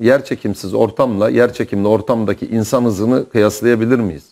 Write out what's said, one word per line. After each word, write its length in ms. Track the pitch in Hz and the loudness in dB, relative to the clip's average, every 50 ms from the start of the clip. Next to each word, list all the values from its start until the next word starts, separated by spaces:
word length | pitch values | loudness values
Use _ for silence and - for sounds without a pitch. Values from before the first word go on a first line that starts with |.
Yer 240 | 113 120 131 139 135 | 2 2 2 2 0
çekimsiz 480 | - 135 110 - 107 98 - - 95 101 | -4 -8 -6 -6 -6 -6 -6 -8 -4 -2
ortamla 560 | 110 113 107 - - 139 127 110 98 104 117 | 0 0 0 0 0 -2 0 0 0 0 2
yer 240 | 123 117 120 123 - | 2 2 2 2 0
çekimli 340 | - 117 - - 101 98 104 | -4 -6 -4 -2 -2 0 2
ortamdaki 580 | 110 110 107 - 127 113 110 98 101 - - | 2 0 0 0 -2 -2 -2 -2 -4 -4 -6
insan 400 | - 110 113 110 - - 127 120 | -4 -2 -2 -2 0 0 0 0
hızını 440 | 117 104 92 107 117 127 131 135 - | 0 0 0 0 0 0 0 -2 -2
kıyaslayabilir 680 | - 117 104 107 104 - 110 120 120 110 113 113 131 120 | 0 2 2 2 0 0 2 2 2 2 2 2 0 0
miyiz? 240 | 117 95 80 69 - _ | 0 -2 -6 -8 -14 _